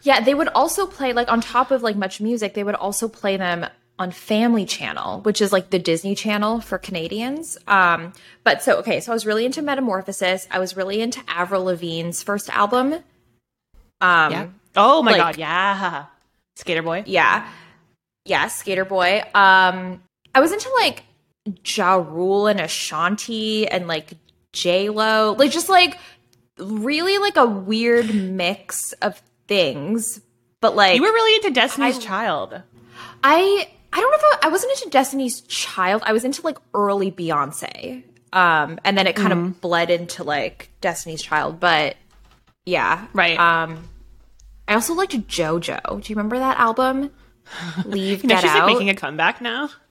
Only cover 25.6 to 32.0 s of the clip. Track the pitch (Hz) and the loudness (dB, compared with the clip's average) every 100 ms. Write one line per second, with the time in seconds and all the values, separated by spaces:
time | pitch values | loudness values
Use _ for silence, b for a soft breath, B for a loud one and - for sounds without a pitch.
25.6 | 339 370 359 - B B _ _ _ _ | 4 4 4 0 B B _ _ _ _
26.6 | 190 214 220 302 349 392 403 403 240 202 | -10 -6 -2 -2 0 0 0 2 2 2
27.6 | 190 220 233 233 226 214 190 185 175 202 | -4 -2 2 2 2 0 -2 -2 -2 -4
28.6 | - - - - 208 - _ _ _ 208 | -8 -10 -10 -6 -6 -6 _ _ _ 2
29.6 | 160 127 147 226 220 - _ _ _ _ | 2 0 -4 -4 -4 -10 _ _ _ _
30.6 | 226 - 196 185 359 453 453 440 415 254 | 0 4 6 6 4 4 4 4 2 2
31.6 | 240 269 262 254 | 0 2 -2 -2